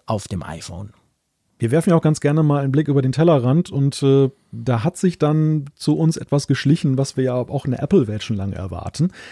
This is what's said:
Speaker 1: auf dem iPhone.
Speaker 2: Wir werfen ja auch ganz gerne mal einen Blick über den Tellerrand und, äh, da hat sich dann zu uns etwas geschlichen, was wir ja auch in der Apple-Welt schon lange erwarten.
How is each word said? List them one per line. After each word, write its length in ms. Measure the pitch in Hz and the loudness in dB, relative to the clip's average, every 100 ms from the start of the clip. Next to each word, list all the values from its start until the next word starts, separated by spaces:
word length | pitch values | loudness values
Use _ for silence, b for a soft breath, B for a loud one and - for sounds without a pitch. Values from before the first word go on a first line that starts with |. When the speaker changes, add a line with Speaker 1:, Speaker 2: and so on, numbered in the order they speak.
| - | -6
Speaker 1:
auf 220 | 107 - | -6 -6
dem 140 | 92 | -10
iPhone. 500 | - 85 - 90 104 _ _ _ _ _ _ - | -8 -12 -12 -14 -14 _ _ _ _ _ _ -6
Speaker 2:
Wir 120 | 117 | -2
werfen 180 | 151 185 | 0 2
ja 80 | 165 | 2
auch 60 | |
ganz 180 | 151 151 | 2 0
gerne 220 | 143 156 | 0 2
mal 200 | 151 143 | 2 2
einen 100 | 139 | 0
Blick 140 | 135 151 | 0 0
über 140 | 139 | 0
den 120 | 131 | 0
Tellerrand 580 | 135 170 147 120 156 175 | 2 4 4 4 2 0
und, 320 | 139 139 - | 0 -2 0
äh, 260 | 139 139 135 - _ | 2 4 2 -2 _
da 320 | 113 117 120 | -10 -4 -2
hat 140 | 139 - | -2 0
sich 200 | 185 - | -2 0
dann 460 | 151 151 156 156 139 | 0 2 2 0 -4
zu 220 | - - 147 | -8 -2 2
uns 220 | 160 - | 2 0
etwas 300 | - 143 - | -2 -2 0
geschlichen, 500 | 139 139 160 147 131 | 0 2 2 2 0
was 180 | 135 - | -2 -2
wir 80 | |
ja 100 | 131 123 | -2 -2
auch 280 | 127 143 | -4 -4
in 60 | 139 | -4
der 120 | 123 | -4
Apple-Welt 400 | 143 196 107 107 | 2 2 2 -2
schon 140 | - 104 | -4 -4
lange 200 | 98 92 | -4 -6
erwarten. 540 | 92 87 - - 175 B B | -8 -8 -8 -2 -2 B B